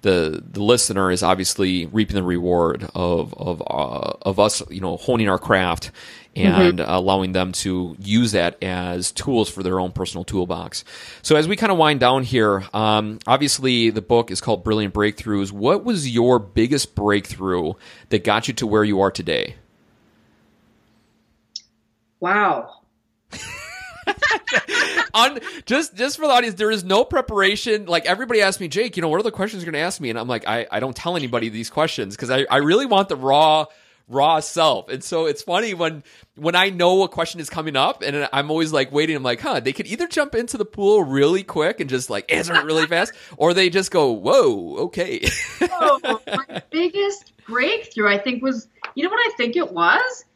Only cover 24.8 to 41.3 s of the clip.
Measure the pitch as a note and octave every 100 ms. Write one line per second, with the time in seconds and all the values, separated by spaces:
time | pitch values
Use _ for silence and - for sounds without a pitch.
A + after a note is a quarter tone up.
24.8 | - F4 - - C4+ C#4 - E4 - B3
25.8 | D#4+ F#3 B3+ C#4+ D#4 B3 A#3 F#3 G#3+ A3
26.8 | F3+ F#3+ C4+ C4 C4 G#3 F#3+ G3+ A#3+ G#3+
27.8 | F#3+ E3+ E3 F#3+ B3 A3+ G3 F#3+ F3+ D3
28.8 | A#3+ F3 E3 D#3+ G#3+ - G3 G#3+ E3+ D3+
29.8 | E3 - C3+ A2+ A#2+ A#2+ - A2+ A#2 G#2
30.8 | B2+ B2+ E3+ F3+ C3 A#2+ A2+ A2 A2+ -
31.8 | D#3 - G#2 G2+ A#2+ C3 C#3 C3 D3 G3
32.8 | C#4 G3+ G3 D3+ C3 C#3 D#3 D#3 D3+ -
33.8 | _ _ _ B2 C#3+ D#3+ D#3 E3 D#3+ A#2+
34.8 | - C3 - E3+ D#3+ D3 - F3+ A3+ F#3
35.8 | E3 D#3+ - - _ - D3+ F3 F#3+ F3+
36.8 | F3 F#3 G3 - E3 E3+ D3+ E3+ D#3 C3+
37.8 | D3 C#4 - C#3+ C#3+ C3+ D3 D#3 D#3+ D3+
38.8 | C3+ C#3 D#3+ D3+ C3 A#2+ D4+ A#3 B2 C#3
39.8 | G3+ A3 E4+ E4+ D4 A3+ A#3+ A#3+ G#3 -
40.8 | G3 G#3+ D#3+ C3+ C#3+